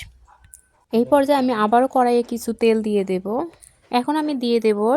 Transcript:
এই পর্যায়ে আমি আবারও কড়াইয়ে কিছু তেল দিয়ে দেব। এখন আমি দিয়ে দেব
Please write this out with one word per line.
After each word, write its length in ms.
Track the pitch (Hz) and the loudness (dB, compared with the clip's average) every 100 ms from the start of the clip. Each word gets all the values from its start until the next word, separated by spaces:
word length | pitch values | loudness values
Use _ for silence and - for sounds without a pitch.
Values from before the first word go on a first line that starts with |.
| - - _ _ _ - _ _ _ | -16 -20 _ _ _ -20 _ _ _
এই 120 | 226 | -2
পর্যায়ে 360 | 240 294 277 285 | 2 2 4 2
আমি 100 | 254 | 0
আবারও 340 | 226 214 240 262 | 0 2 2 2
কড়াইয়ে 340 | 269 240 240 | 2 2 0
কিছু 280 | 233 233 - | -2 -6 -8
তেল 240 | 226 226 220 | -2 0 2
দিয়ে 200 | 214 208 | 0 -2
দেব। 220 | 190 185 190 233 330 - - _ - | -2 -4 -4 -6 -6 -12 -20 _ -6
এখন 240 | 247 247 302 | -4 -2 -2
আমি 160 | 302 | -2
দিয়ে 240 | 277 240 233 | -4 0 0
দেব 200 | 220 208 214 | 0 0 0